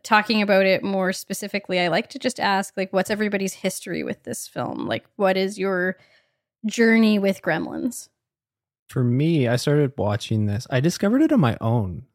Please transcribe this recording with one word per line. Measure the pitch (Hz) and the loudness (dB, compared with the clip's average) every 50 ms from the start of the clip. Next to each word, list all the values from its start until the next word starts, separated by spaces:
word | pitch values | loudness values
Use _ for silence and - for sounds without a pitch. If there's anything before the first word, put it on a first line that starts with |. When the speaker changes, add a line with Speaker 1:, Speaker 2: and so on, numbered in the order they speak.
| - | -4
Speaker 1:
talking | - 226 214 208 - 226 214 208 | 2 2 2 2 2 0 0 2
about | 202 202 190 196 | 4 4 4 4
it | 190 190 - - | 4 2 2 0
more | 196 196 190 185 185 190 | -2 -2 -2 0 -2 -2
specifically, | - - - 196 - - 202 - 202 - - 190 180 | -4 -8 -10 -10 -10 -8 -6 -8 -8 -6 -4 -2 -2
I | 175 175 | 0 0
like | 160 180 233 - | 0 -2 -2 -4
to | - 262 | -8 -6
just | - 262 240 - | -6 -6 -4 -2
ask, | 196 196 196 190 196 - - | -2 0 0 0 -2 -4 -6
like, | - 190 190 - | -6 -6 -2 0
what's | 190 185 - | -2 0 0
everybody's | 220 202 214 208 202 196 190 190 - | -2 -2 -2 -2 -2 -2 -2 -4 -6
history | - - 190 180 - - 196 175 160 151 | -6 -6 -6 -6 -6 -8 -8 -8 -6 -6
with | - - - - | -6 -8 -10 -10
this | - - - - | -12 -12 -12 -12
film? | - - - 123 120 123 123 120 | -12 -8 -8 -6 -6 -6 -6 -6
Like, | - 110 113 - _ _ | -6 -6 -6 -8 _ _
what | - 202 190 190 190 | -2 0 0 2 0
is | 190 190 208 202 | -2 -4 -4 -4
your | 190 196 190 180 180 185 185 - _ _ _ _ _ _ _ _ _ _ _ _ - | -4 -2 -2 0 -2 -2 -4 -6 _ _ _ _ _ _ _ _ _ _ _ _ -8
journey | 220 - - 233 226 226 226 226 220 214 208 | -4 0 2 4 4 6 6 6 4 4 2
with | 196 196 196 - | 2 0 0 -2
Gremlins? | - - 156 170 - - - 78 - 247 240 - - - _ _ _ _ _ _ _ _ _ _ _ _ _ _ _ - | -2 -2 -2 -2 -4 -6 -6 -6 -6 -6 -6 -8 -14 -18 _ _ _ _ _ _ _ _ _ _ _ _ _ _ _ -6
Speaker 2:
For | - 135 127 | -2 0 2
me, | 120 120 131 147 165 170 156 127 113 | 2 2 2 2 2 2 2 2 2
I | 120 | 2
started | 123 - - 143 151 147 135 - | 0 2 2 2 2 2 0 0
watching | - 98 104 104 104 - - 113 107 104 | -2 -2 0 -2 -2 -2 -2 -2 0 0
this. | 104 101 101 - - | 0 -2 -4 -4 -2
I | - 123 | -2 0
discovered | 131 170 170 - - 196 226 269 311 | 0 0 0 0 0 2 2 4 2
it | 311 311 | 4 4
on | 254 | 4
my | 156 117 107 - - | 4 2 2 0 0
own. | 113 113 120 104 92 87 - - _ - | 0 0 0 0 -2 -4 -8 -12 _ -12